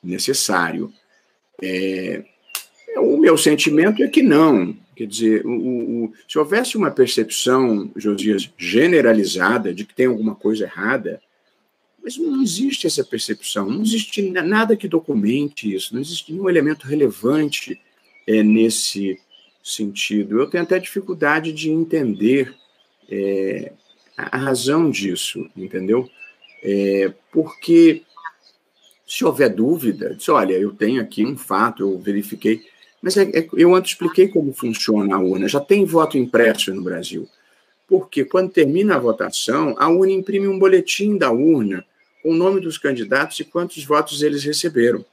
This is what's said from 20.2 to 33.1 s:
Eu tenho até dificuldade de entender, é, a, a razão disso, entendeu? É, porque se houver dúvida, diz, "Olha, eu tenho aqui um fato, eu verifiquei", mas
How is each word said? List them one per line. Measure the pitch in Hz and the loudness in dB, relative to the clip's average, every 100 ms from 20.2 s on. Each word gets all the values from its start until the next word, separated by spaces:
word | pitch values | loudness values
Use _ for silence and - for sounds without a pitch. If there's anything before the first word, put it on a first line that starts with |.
| 101 107 | 0 -2
Eu | 143 | 0
tenho | 180 | -2
até | 170 185 | 0 -2
dificuldade | 180 - 190 175 151 156 160 | -2 -8 -8 -2 0 0 -2
de | 151 156 | -6 -2
entender, | 160 165 160 127 98 107 135 127 - _ _ _ _ _ | -2 0 -2 -2 0 2 2 -2 -8 _ _ _ _ _
é, | 101 98 98 95 98 110 - _ _ _ - | -6 -4 -2 -4 -6 -10 -18 _ _ _ -14
a, | - 127 | -8 -4
a | |
razão | 139 127 123 151 165 | -2 -2 0 2 2
disso, | 110 101 87 - - - - | 0 -4 -4 -6 -8 -12 -12
entendeu? | 95 95 95 117 127 _ - _ _ - | -10 -8 0 0 0 _ -20 _ _ -12
É, | 98 101 98 98 98 - _ | -4 -2 0 0 -2 -4 _
porque | 160 156 - - 170 165 160 _ - - _ _ _ _ _ _ _ _ | -4 -4 -8 4 8 8 6 _ -20 -20 _ _ _ _ _ _ _ _
se | - - | -2 0
houver | 139 127 | 4 2
dúvida, | 98 120 170 123 95 - - | 4 0 2 0 -2 -6 -6
diz, | - | 0
"Olha, | 147 95 | 2 2
eu | 92 101 | 0 0
tenho | - 107 131 | -2 -2 0
aqui | 107 - 113 | -4 -2 -4
um | 139 | -4
fato, | - 98 117 113 | -4 0 0 -2
eu | 98 92 | -4 -4
verifiquei", | 92 101 101 - 107 113 _ _ _ _ | -4 -4 -4 -4 -2 -2 _ _ _ _
mas | 185 | -2